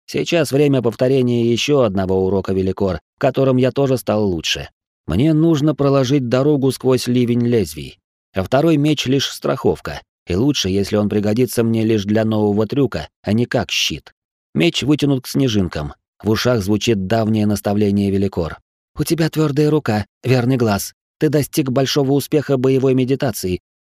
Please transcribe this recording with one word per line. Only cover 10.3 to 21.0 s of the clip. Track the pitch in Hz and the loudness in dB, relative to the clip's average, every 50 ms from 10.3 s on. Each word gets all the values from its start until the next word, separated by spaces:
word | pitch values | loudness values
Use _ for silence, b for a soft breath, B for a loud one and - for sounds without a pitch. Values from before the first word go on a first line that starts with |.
| 87 | -2
лучше, | 95 123 147 139 - - 92 | 0 0 0 0 0 -2 -2
если | 95 101 98 - 107 | 0 0 0 0 0
он | 104 104 98 | 0 0 0
пригодится | 104 107 101 107 107 123 127 110 - 120 113 | 0 0 0 0 0 0 0 0 0 0 0
мне | 113 113 113 110 | 0 0 0 0
лишь | 110 113 107 98 | 2 0 0 0
для | 104 104 110 110 | 0 0 0 0
нового | 110 107 107 107 104 101 104 110 | 0 0 0 0 2 2 0 0
трюка, | - 123 147 135 117 - 82 76 - _ _ - | 0 0 0 0 0 -2 -6 -10 -10 _ _ -4
а | 95 104 | -2 0
не | 117 120 | 0 0
как | - - 123 92 - | 0 -2 -2 -2 -2
щит. | - - - - 80 69 - - _ _ _ _ _ _ _ _ - | -4 -4 -4 -4 -6 -8 -14 -18 _ _ _ _ _ _ _ _ -2
Меч | 143 165 170 - - - | 0 0 0 0 -2 0
вытянут | 135 151 135 147 143 139 127 - | 0 0 0 0 0 -2 -2 -4
к | |
снежинкам. | - - 139 135 127 107 104 92 82 - 80 73 71 - _ _ _ _ _ | -4 -2 0 0 0 0 0 -2 -2 -4 -8 -10 -10 -12 _ _ _ _ _
В | - 101 | -2 -2
ушах | 107 101 - 123 127 113 | 0 0 0 0 0 0
звучит | 92 98 107 101 - 120 113 98 92 | 0 0 -2 0 0 0 0 0 0
давнее | 92 113 113 110 107 110 107 104 | -2 0 0 0 0 0 0 2
наставление | 104 104 98 - 104 101 104 107 101 101 101 101 98 | 0 0 -2 -2 -2 0 0 2 2 2 2 0 0
Великор. | 95 98 98 95 - 92 82 78 - - _ _ _ _ _ _ - | 0 0 -2 -2 -2 -4 -6 -6 -8 -14 _ _ _ _ _ _ -8
«У | - 151 | -6 -4
тебя | - 165 156 165 147 | -2 0 0 0 -2
твердая | - 151 156 151 131 151 151 151 | 0 0 0 0 2 0 2 2
рука, | 151 151 - - 107 107 101 _ _ _ - | 2 0 0 -2 -2 -2 -4 _ _ _ -2
верный | 123 131 123 117 127 135 | 0 0 2 2 0 0
глаз. | 117 120 110 101 95 - - - _ | 2 2 0 0 -2 -4 -8 -14 _